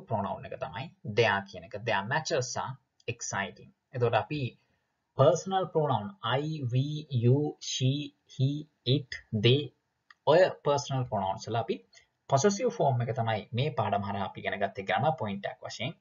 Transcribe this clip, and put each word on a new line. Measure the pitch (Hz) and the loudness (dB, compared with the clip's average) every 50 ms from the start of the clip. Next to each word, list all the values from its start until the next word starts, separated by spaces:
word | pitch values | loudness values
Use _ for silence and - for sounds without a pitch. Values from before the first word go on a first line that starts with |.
ප්‍රොනවුන් | - - 120 101 101 95 95 - - | 2 -4 -4 -4 -2 -4 -6 -8 -10
එක | 98 - | -12 -10
තමයි | - - - - - - 180 - _ - - | -8 -8 -8 -6 -8 -10 -10 -14 _ -10 -4
their | 104 113 113 107 101 98 | 2 2 4 4 2 0
කියන | 98 - - 87 85 | -2 -6 -14 -18 -16
එක. | - - 101 | -14 -14 -8
Their | 117 113 104 98 98 | -4 -2 -2 -2 -2
matches | 117 143 156 151 - 170 135 123 - - | -2 -4 -4 -2 -2 -2 -2 -2 -2 -6
are | 113 90 135 131 - _ _ _ _ - - | -6 -6 -6 -8 -12 _ _ _ _ -10 -10
exciting. | - - - - 110 98 98 90 - - - - _ _ _ _ | -8 -8 -8 -6 -4 -4 -4 -6 -8 -16 -20 -20 _ _ _ _
එතකොට | - 123 120 113 110 | -2 0 0 2 2
අපි | 107 104 - 151 147 127 110 - _ _ _ _ _ _ _ _ _ _ _ - - | 2 0 0 -4 -4 -4 -6 -8 _ _ _ _ _ _ _ _ _ _ _ 2 6
පර්සනල් | 135 156 175 165 - 190 190 190 180 | 6 6 6 4 0 0 0 0 0
ප්‍රොනවුන් | - - 160 147 143 123 107 104 101 - - - 113 | 2 0 2 2 2 2 0 -2 -4 -10 -8 -4 -2
I, | 127 139 151 156 156 151 135 | 0 0 0 -2 -4 -4 -4
we, | 113 123 127 139 147 151 151 156 - | 0 0 0 0 0 -2 -8 -8 -2
you, | 139 113 117 120 131 147 147 151 - - | -2 2 4 6 6 6 4 0 -4 -8
she, | - - - - 131 131 139 147 - - _ _ _ | -10 -8 -4 0 0 0 0 0 -4 -8 _ _ _
he, | _ - - 131 139 143 151 151 _ _ _ | _ -4 0 0 0 0 -2 -8 _ _ _
it, | - 123 135 147 - - - - - - | -2 0 0 0 0 -6 -12 -14 -10 -6
they | 113 107 101 120 131 147 143 - _ _ _ _ _ _ _ _ - _ - | -4 2 4 6 4 4 2 -4 _ _ _ _ _ _ _ _ -18 _ 2
ඔය | 135 151 175 185 160 - - | 6 8 8 8 6 4 -2
පර්සනල් | - 147 143 135 - - 135 131 123 | 0 2 2 2 0 -2 -4 -4 -2
ප්‍රොනවුන්ස් | - 110 101 95 95 95 - - | -2 -2 -2 -2 -2 -4 -4 -6
වල | - 110 117 | -4 -4 -4
අපි | 107 - 233 - - _ _ - _ _ _ _ _ - | -2 -2 -4 -6 -6 _ _ -20 _ _ _ _ _ 0
පොසෙසිව් | 139 131 - 202 202 - 254 233 | 2 4 4 4 2 2 -2 -2
ෆෝම් | - - 165 139 123 120 | 0 2 2 2 2 0
එක | 120 113 113 | 0 -2 -2
තමයි | 120 110 113 110 101 - - | -2 -2 -2 -2 -2 -4 -4
මේ | 113 120 143 151 | -2 -2 -2 -2
පාඩම | - - 107 104 101 101 98 | 0 -2 -2 0 0 -2 -2
හරහා | 98 98 101 95 | -4 -4 -4 -4
අපි | 92 - 107 | -6 -8 -6
ඉගෙන | 101 95 95 98 | -6 -6 -4 -2
ගත්තේ | 101 95 - 101 98 101 | -4 -4 -4 -6 -4 0
ග්‍රැමර් | 92 101 127 156 156 | 0 2 2 2 0
පොයින්ට් | - 110 104 98 101 - | 0 -4 -6 -6 -6 -8
එකක් | - - _ | -8 -10 _
වශයෙන්. | - - - - 113 - - _ | -12 -14 -10 -8 -8 -8 -8 _